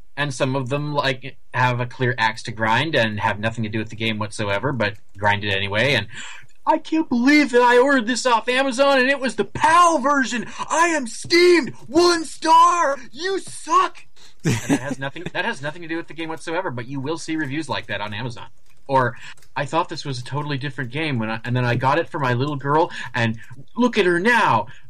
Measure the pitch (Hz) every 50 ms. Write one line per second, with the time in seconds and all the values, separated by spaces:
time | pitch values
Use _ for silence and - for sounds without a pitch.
0 | - - - 139 143 147 131 - 151 131 131 139 131 120 139 147 147 147 147 143
1 | 135 135 135 131 135 135 - - - - - 123 127 123 123 120 123 123 - -
2 | 131 120 123 113 113 110 110 - - - 104 107 113 110 113 123 147 165 151 131
3 | 113 110 104 107 104 107 101 101 104 113 113 117 110 104 107 113 107 107 117 104
4 | 113 113 110 104 107 101 - - 110 101 98 101 98 143 143 117 107 101 98 -
5 | - - - 98 104 104 104 101 104 104 98 95 98 98 98 107 120 139 139 110
6 | - - - - - - - - - - - - - - 320 311 - - 320 320
7 | 320 - 269 233 233 269 294 302 285 233 240 240 247 240 240 247 254 285 285 262
8 | 214 214 254 220 - 254 240 220 - 247 247 262 277 269 233 240 277 277 277 262
9 | 247 262 277 269 269 247 - - 196 - - - - 311 320 349 359 339 330 294
10 | 233 285 294 277 254 220 240 233 196 - - - - - - 311 339 349 320 302
11 | 262 226 - - - - - 339 349 359 349 330 269 190 - - - - 247 330
12 | 349 349 349 330 311 - - - - 320 320 330 339 349 349 349 330 277 254 -
13 | - - - 269 330 381 392 359 - - - - - 302 330 381 370 - - -
14 | - - - - - - - - - 160 120 110 - - 143 - - 143 135 135
15 | 135 139 - 165 175 - - 160 180 226 220 - 143 151 156 175 175 156 165 165
16 | 160 - 156 151 165 160 160 160 - 175 160 175 190 170 127 123 117 123 139 139
17 | 127 143 165 160 - - 160 156 156 131 135 156 156 - 110 98 - - 107 98
18 | 101 104 104 104 127 123 120 - 87 - - - - - - - - - 135 131
19 | 127 117 123 - - - - - - - - 135 147 - - 160 175 - 170 151
20 | - 147 131 123 123 - 135 147 147 147 143 127 135 147 - - 135 117 120 151
21 | 165 156 135 113 110 110 113 110 - 123 120 127 123 120 120 123 123 131 143 165
22 | 165 - - 165 139 123 123 120 135 151 147 135 135 143 147 160 175 170 - -
23 | - - - 127 117 113 113 113 - - - - - - - 220 247 240 233 220
24 | 185 180 175 170 185 233 247 226 196 151 123 107 104 - - - - -